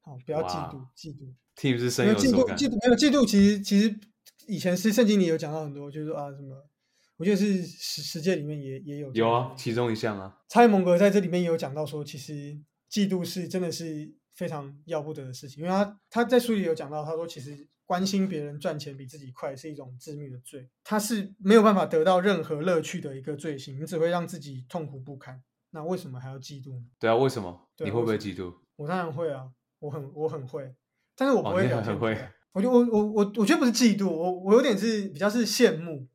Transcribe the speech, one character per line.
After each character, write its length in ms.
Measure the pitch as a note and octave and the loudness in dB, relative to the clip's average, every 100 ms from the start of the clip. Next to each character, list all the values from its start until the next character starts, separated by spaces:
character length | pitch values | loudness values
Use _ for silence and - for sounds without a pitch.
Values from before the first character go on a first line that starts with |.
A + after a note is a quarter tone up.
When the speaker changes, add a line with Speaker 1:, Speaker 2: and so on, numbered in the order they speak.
Speaker 1:
好， 160 | - C3 C#3+ | -16 -16 -4
不 60 | |
要 100 | D3+ | -4
嫉 100 | F3+ F3+ E3 | -2 -4 -6
妒， 60 | C#3 | -10
Speaker 2:
哇。 140 | C3 - | -18 -18
Speaker 1:
嫉 180 | D#3+ | -16
妒。 180 | C#3+ C3 B2+ _ - | -16 -18 -20 _ -4
Speaker 2:
Tim 220 | C#3+ A#2+ | 0 2
是 120 | B2 | 0
深 160 | A#2+ - | 4 4
有 100 | G#3+ | 6
所 40 | |
感。 100 | C4 | 4
Speaker 1:
没 60 | A#3+ | 4
有 60 | |
嫉 140 | B3+ - | 2 2
妒， 0 | |
嫉 100 | C#4 | -2
妒， 40 | |
没 180 | G#3+ A#3+ | 2 4
有 60 | A#3+ | 6
嫉 140 | D4 | 6
妒， 160 | C#4 A3+ | 6 6
其 220 | G3+ G3+ | 6 6
实， 120 | G#3 | 4
其 200 | G3+ G3+ | 2 4
实 180 | G#3+ G#3+ - _ - _ - | 4 0 -16 _ -20 _ -10
以 120 | F#3 | -4
前 180 | F#3 F3+ | -2 0
是 160 | G#3+ | 2
圣 140 | G#3+ A3 | 4 6
经 120 | G#3 | 6
里 80 | E3+ | 4
有 120 | D#3+ | 0
讲 120 | D#3 | -2
到 100 | D#3+ | -6
很 100 | D3+ | -8
多， 180 | C#3 C#3+ | -10 -12
就 100 | D3 | -10
是 60 | D3+ | -8
说 60 | |
啊 160 | D#3 C#3+ | -8 -8
什 120 | C#3 | -12
么， 260 | C#3 C3+ _ _ _ _ _ _ | -16 -18 _ _ _ _ _ _
我 80 | |
记 60 | F3 | 0
得 60 | G3 | 2
是 260 | G#3 F#3+ | 2 0
十-， 400 | E3+ - - - | -4 -10 -10 -8
十 180 | C#3+ E3 | -8 -4
诫 160 | E3 F3 | -2 -2
里 60 | |
面 180 | D3 D3+ | -4 -8
也， 180 | C3+ C3+ | -8 -10
也 180 | D3 C#3+ | -10 -10
有 120 | C#3 | -4
这 40 | |
个。 40 | A2+ A2+ | 0 2
Speaker 2:
有 60 | |
啊， 220 | A#2 B2+ - | 2 0 -6
其 160 | B2 | -4
中 180 | A#2 A#2+ | 0 0
一 40 | |
项 260 | A2 A#2 G2+ | 0 -4 -6
啊。 160 | F#2+ _ _ | -12 _ _
Speaker 1:
查 140 | A3 | 6
理 80 | A#3+ | 8
蒙 140 | G3 | 8
格 140 | F3+ F3 | 4 6
在 120 | G3+ | 6
这 100 | G3+ | 4
里 80 | F3+ | 2
面 120 | F3+ | 0
也 60 | F3 | 0
有 100 | E3 | -2
讲 180 | D3 | -2
到 120 | C#3+ D3+ | -6 -6
说， 180 | D3+ | -8
其 140 | D3 C#3+ | -10 -14
实 400 | C#3+ D3 C#3+ D3 - _ _ | -12 -12 -12 -16 -18 _ _
嫉 180 | G#3 G3 | -2 0
妒 160 | F#3 | -2
是 240 | E3 F#3 E3 | -4 -8 -6
真 140 | F#3+ | -4
的 100 | F3 | -4
是 420 | D#3 E3 D3+ D#3 _ _ | -6 -8 -10 -12 _ _
非 120 | - F3 | -10 -8
常 320 | D3+ C#3 C#3+ | -8 -12 -18
要 160 | D#3+ D#3+ | -8 -6
不 140 | D3 | -6
得 100 | D3+ | -10
的 80 | C3 | -12
事 160 | B2+ C#3 | -14 -16
情， 160 | C#3+ | -8
因 40 | E3+ | -2
为 20 | |
他， 300 | F#3+ G3+ - _ | 0 -2 -6 _
他 140 | A#3 | -2
在 140 | A#3 B3 | 2 2
书 140 | A#3+ | 2
里 100 | G#3+ | 0
有 120 | F3 | 0
讲 160 | D#3+ C#3+ | -2 -4
到， 120 | D3+ | -6
他 100 | D3+ | -6
说 140 | E3 E3 | -6 -6
其 140 | D#3 | -10
实 260 | C3+ C#3+ D3 _ _ | -14 -16 -20 _ _
关 200 | F3+ F#3+ | -2 0
心 220 | G3 F#3+ | 0 0
别 160 | D#3+ | -4
人 140 | D3 D3 | -8 -6
赚 180 | F3 D3+ | -6 -6
钱 160 | C#3+ | -10
比 120 | C3+ C3 | -16 -18
自 120 | D3+ | -18
己 140 | C3+ | -18
快 240 | B2+ D3 C#3 | -12 -10 -10
是 140 | D#3+ | -14
一 40 | |
种 220 | C#3+ C3 B2+ | -14 -16 -18
致 160 | D#3 D3 | -14 -14
命 140 | C#3+ | -12
的 80 | B2 | -16
罪， 280 | - C#3 C3 _ | -18 -20 -20 _
他 140 | - G#3 | -4 -2
是 360 | G#3 A3 G3 - | -2 -4 -6 -4
没 160 | F#3+ | 6
有 80 | A3 | 8
办 120 | G#3+ | 8
法 120 | G3 D3+ | 4 2
得 180 | D#3+ | 2
到 160 | E3 F#3 | 4 4
任 240 | G3 F3+ | 4 0
何 160 | D#3 D3 | -2 -2
乐 220 | F3 E3+ | 0 0
趣 180 | - F3+ | 0 -8
的 160 | D3 C3+ | -10 -10
一 60 | |
个 120 | C3+ | -10
罪 220 | D3 E3 C3+ | -8 -8 -8
行， 240 | C3+ C3+ | -10 -12
你 60 | D3+ | -8
只 120 | E3+ | -2
会 120 | E3 | 0
让 160 | F3 E3 | 0 -4
自 120 | E3+ | -10
己 280 | C#3 C3 B2+ | -12 -14 -10
痛 180 | F3 D3+ | -10 -10
苦 140 | C3+ | -12
不 160 | C3 C#3 | -14 -16
堪。 260 | - C3 _ _ _ | -16 -20 _ _ _
那 140 | D#3+ | -12
为 140 | D#3 F3+ | -8 -8
什 120 | C#3 | -8
么 80 | B2+ | -14
还 120 | C3 | -12
要 80 | C3+ | -14
嫉 260 | C3 C#3+ | -16 -16
妒 80 | C3 | -14
呢？ 100 | B2+ A#2+ _ | -16 -16 _
Speaker 2:
对 120 | A2+ | 2
啊， 40 | |
为 140 | A#2 C3 | 4 4
什 140 | B2+ | 0
么？ 260 | F#2 F2 _ _ | -8 -10 _ _
Speaker 1:
对 100 | G#2 | -4
啊， 40 | |
Speaker 2:
你 40 | |
会 60 | A2+ | 0
不 60 | A#2 | 0
会 100 | G#2+ | -2
嫉 180 | G2+ | -4
妒？ 20 | F2+ | -8
Speaker 1:
为 0 | |
什 60 | F2+ | -10
么？ 160 | F2 _ - | -12 _ -12
我 120 | D3 | -6
当 80 | F#3 | -4
然 160 | E3 | -6
会 180 | C3 D#3+ | -6 -6
啊， 200 | C3+ C3 _ _ _ | -6 -12 _ _ _
我 100 | D3+ | -10
很， 200 | D3+ C3+ | -10 -12
我 120 | C#3+ D#3 | -6 -6
很 220 | D#3 B2+ | -6 -10
会， 260 | D#3 C3 - _ _ _ | -12 -12 -20 _ _ _
但 140 | _ C4+ | _ 2
是 60 | |
我 80 | B3 | 2
不 80 | A#2 | 2
会 180 | F#3 B2 | 0 2
表 140 | A#2 | 0
现 160 | A2 G2 | -2 -2
出 80 | A2+ | 0
来。 60 | |
Speaker 2:
哦， 20 | |
你 20 | G#2+ | -2
很 0 | |
会。 120 | - _ _ | -6 _ _
Speaker 1:
我 100 | F#3+ | -2
觉 40 | A#3+ | 4
得 60 | |
我， 140 | B3 A#3+ | 6 6
我， 260 | G#3+ G#3+ | 2 2
我， 200 | G#3+ G#3 A#3 | 0 0 0
我 80 | |
觉 100 | G#3 | 2
得 40 | E4 | 4
不 80 | C4 | 4
是 40 | |
嫉 220 | A3+ A#3+ | 6 4
妒， 140 | G3+ F#3+ | 4 0
我， 240 | D#3+ F3+ F3+ | 0 -2 -2
我 100 | F#3+ | 6
有 80 | A3+ | 6
点 140 | C#4+ G3 | 6 2
是， 320 | A3+ G#3+ G3 | 0 -2 -4
比 100 | C#3+ | -2
较 100 | G3+ | 0
是 180 | A#3 A#3 | 0 0
羡 320 | - A3+ D#3 | 4 4 4
慕。 300 | E3+ D3 B2+ | -8 -10 -14